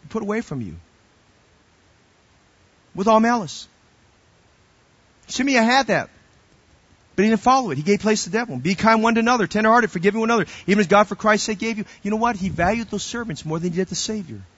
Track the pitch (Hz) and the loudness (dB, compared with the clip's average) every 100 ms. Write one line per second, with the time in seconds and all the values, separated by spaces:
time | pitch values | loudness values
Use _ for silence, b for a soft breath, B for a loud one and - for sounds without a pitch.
0 | - 220 202 214 226 139 104 82 _ _ | -8 -8 -4 -6 -6 -10 -10 -12 _ _
1 | _ _ _ _ _ _ _ _ _ _ | _ _ _ _ _ _ _ _ _ _
2 | _ _ _ _ _ _ _ _ _ 170 | _ _ _ _ _ _ _ _ _ -2
3 | 202 220 226 240 170 - - _ _ _ | 4 4 4 0 -4 -12 -18 _ _ _
4 | _ _ _ _ _ _ _ _ _ _ | _ _ _ _ _ _ _ _ _ _
5 | _ _ - - 269 262 226 262 247 170 | _ _ -12 -4 0 2 4 2 2 -2
6 | - _ _ _ _ _ _ _ _ _ | -2 _ _ _ _ _ _ _ _ _
7 | _ - 214 220 240 262 233 139 151 202 | _ 0 2 2 2 2 0 -4 0 0
8 | 214 214 - 202 240 127 143 196 220 226 | 2 0 -2 -6 -4 -6 -4 0 2 4
9 | 220 226 226 247 185 214 214 240 214 190 | 4 2 2 0 0 0 4 4 2 0
10 | 180 214 226 233 170 B - 202 180 202 | 0 0 0 0 -2 B 0 2 4 4
11 | 208 202 214 208 - 208 226 214 196 B | 4 0 0 2 0 -4 -4 -6 -10 B
12 | 202 220 233 214 185 160 175 226 226 202 | -6 -2 -2 -2 -6 0 0 0 -4 -8
13 | - 233 226 156 156 165 175 170 190 180 | -6 -8 -8 -10 -6 -4 -4 -4 -4 -6
14 | - 220 165 107 95 | -6 -8 -8 -14 -18